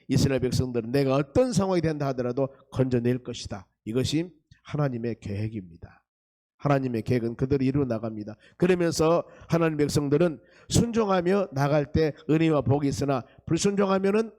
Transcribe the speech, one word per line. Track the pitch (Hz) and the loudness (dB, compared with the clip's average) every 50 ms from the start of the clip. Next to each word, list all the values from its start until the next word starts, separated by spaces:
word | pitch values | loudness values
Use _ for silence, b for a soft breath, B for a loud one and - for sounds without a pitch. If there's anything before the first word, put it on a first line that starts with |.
| b b | b b
이스라엘 | 127 131 131 139 135 127 | 0 2 2 2 2 0
백성들은 | 123 123 120 - 131 127 123 120 110 113 | 0 0 0 0 -2 -2 -2 -4 -4 0
내가 | 123 139 139 135 131 | 0 0 2 2 2
어떤 | 139 - - - - 208 202 226 | 0 0 0 0 0 0 2 0
상황이 | - 196 190 185 175 | 0 0 0 0 0
된다 | 156 160 156 147 143 139 | 0 0 -2 -2 -4 -4
하더라도 | 131 123 120 123 120 131 135 131 B B B B | -4 -4 -4 -4 -2 -2 -2 -4 B B B B
건져낼 | - - 131 131 123 120 117 120 123 127 - | -2 -2 0 2 2 0 2 2 0 -2 -4
것이다. | - 120 - - - 117 98 92 _ _ _ - | -10 -12 -10 -10 -12 -12 -14 -14 _ _ _ -8
이것이 | 107 110 127 139 - 143 156 170 185 - _ _ _ b b b | -4 -2 -2 -2 0 -2 -2 -4 -6 -10 _ _ _ b b b
하나님의 | - - 147 147 139 123 117 113 120 110 - | -8 -4 -2 -2 -2 -2 -4 -6 -6 -6 -6
계획입니다. | - - 101 101 107 110 113 107 90 87 82 85 - - - _ _ _ _ _ _ _ _ _ _ _ _ _ | -8 -8 -6 -6 -6 -6 -6 -8 -12 -12 -16 -20 -20 -20 -20 _ _ _ _ _ _ _ _ _ _ _ _ _
하나님의 | - 147 143 139 131 127 120 110 | -2 0 0 0 0 -2 -4 -4
계획은 | 110 - 123 123 110 117 117 | -2 0 0 0 0 -2 -4
그대로 | - 135 131 143 139 131 | -4 -2 0 0 0 0
이루어 | 131 131 147 139 | 0 0 0 0
나갑니다. | 123 117 110 113 113 110 107 104 104 107 - b b b | -2 -2 -4 -6 -8 -8 -8 -10 -12 -14 -18 b b b
그러면서 | b 175 180 185 175 175 165 151 - 160 156 170 165 - B B B B B | b 2 2 2 2 2 0 0 2 2 4 2 2 0 B B B B B
하나님 | 165 165 165 160 156 | 0 2 2 2 2
백성들은 | 147 147 139 - 160 147 139 143 147 175 175 147 - b b b b b b | 0 0 0 0 0 0 2 2 2 2 2 0 -4 b b b b b b
순종하며 | - - 240 240 220 226 220 196 190 185 170 175 196 202 190 - | 0 0 0 2 0 0 0 2 2 2 2 2 2 2 0 -2
나갈 | - 135 139 143 147 151 143 - | -2 -2 0 2 2 2 0 0
때 | - 156 160 151 - B B B | 0 0 0 0 -2 B B B
은혜와 | 151 160 165 160 156 143 | 2 2 4 4 2 2
복이 | 123 - 143 147 151 139 | 2 2 0 2 0 0
있으나 | 135 - 139 139 139 123 113 b b b b | -2 -2 -2 -2 -2 -2 -4 b b b b
불순종하면은 | - 156 165 - 202 202 196 202 190 190 190 190 196 196 214 226 220 202 | -2 -2 0 2 2 2 2 2 2 2 2 2 2 2 2 0 -2 -6